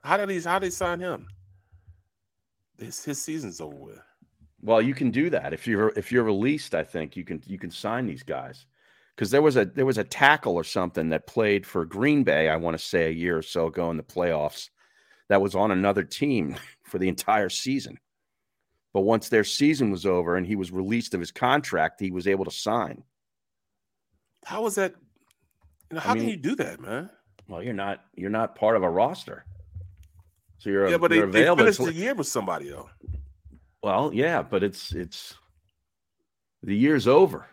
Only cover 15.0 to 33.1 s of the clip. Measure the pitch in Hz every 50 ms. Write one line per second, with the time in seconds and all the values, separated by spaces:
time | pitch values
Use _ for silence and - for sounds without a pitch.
15 | _ _ _ _ _ _ 104 98 95 101 95 95 101 107 98 92 95 101 101 101
16 | 90 - - - - 147 135 113 82 71 65 - - - - _ _ - - 98
17 | 92 95 87 85 - - 107 107 101 92 - - - 131 135 135 - - - -
18 | _ _ _ _ _ _ _ _ _ _ _ _ _ _ _ _ _ _ _ 101
19 | 95 104 113 113 110 - - 110 104 - - - 143 147 160 135 135 107 98 90
20 | 82 101 92 90 87 82 87 92 90 85 107 101 95 85 90 92 95 98 110 117
21 | 113 - - 92 87 85 - - - 123 131 147 143 - - 85 78 82 - _
22 | 101 95 90 90 85 98 98 95 95 85 - - - 107 107 120 107 80 - -
23 | - _ _ _ _ _ _ _ _ _ _ _ _ _ _ _ _ _ _ _
24 | _ _ _ _ _ _ _ _ _ - 185 202 226 226 202 208 196 180 - _
25 | _ _ _ _ _ _ _ _ _ _ _ _ _ - _ _ _ _ 165 160
26 | - - 247 226 233 233 220 175 131 156 247 285 175 - 82 82 - - 107 127
27 | 160 202 - _ _ _ _ _ - _ 101 85 92 123 120 98 98 101 98 -
28 | _ _ _ - 90 98 107 110 113 110 - - - 107 113 110 92 87 82 90
29 | 110 135 175 185 - - - - - - - - - - - - - - - _
30 | - - _ - - _ _ _ _ _ _ _ - 104 98 98 98 95 170 165
31 | 165 170 170 165 - 98 92 107 120 156 175 - 226 226 202 - 127 165 165 160
32 | 185 240 277 220 151 - - 131 104 92 87 78 71 71 71 69 - - - _
33 | - -